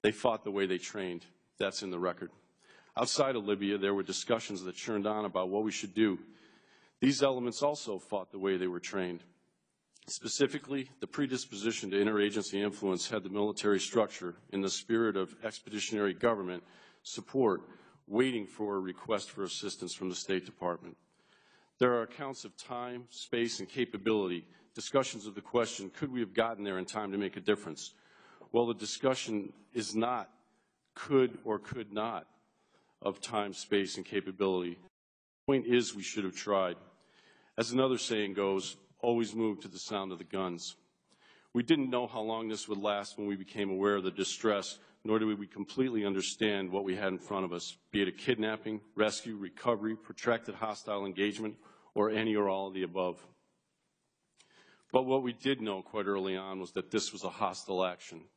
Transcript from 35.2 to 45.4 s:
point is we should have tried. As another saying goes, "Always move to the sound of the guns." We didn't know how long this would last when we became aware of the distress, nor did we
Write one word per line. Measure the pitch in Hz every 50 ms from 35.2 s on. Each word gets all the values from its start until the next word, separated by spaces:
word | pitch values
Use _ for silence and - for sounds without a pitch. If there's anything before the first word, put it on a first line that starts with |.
| _ _ _ _ _
point | - 139 131 117
is | 117 123 123 117 - -
we | 101 92
should | - - 110 98
have | 95 90
tried. | - - 104 101 95 95 90 87 - - - _ _ _ _ _ _ _ - _ _ _ _ _
As | - 113 113
another | 120 127 131 131 127
saying | 113 - - 117 107 104 98 95
goes, | 101 101 98 98 95 90 - - - - _ _ _
"Always | - 120 120 117 117 107 104
move | 113 113 110 104 -
to | -
the | 98 92 92
sound | - - 110 101 98 95 92
of | 85
the | 90
guns." | - - 95 95 90 87 85 - - - _ _ _ _ _ _ _ _ _ _ - - - _ _
We | _ 120 120
didn't | 117 165 151 135 127
know | 123 123 123
how | 113 123 117
long | 107 110 113 113 113
this | 110 110 104 - -
would | 107
last | 98 101 104 101 101 101 - -
when | - 104
we | 101 101
became | 95 92 - - 107 101 98
aware | 95 95 98 101 101
of | 101 92
the | 95
distress, | 85 98 95 - - - - 110 104 101 95 - - - - - _ _ _
nor | 110 110 110
did | 110 110 107
we | 101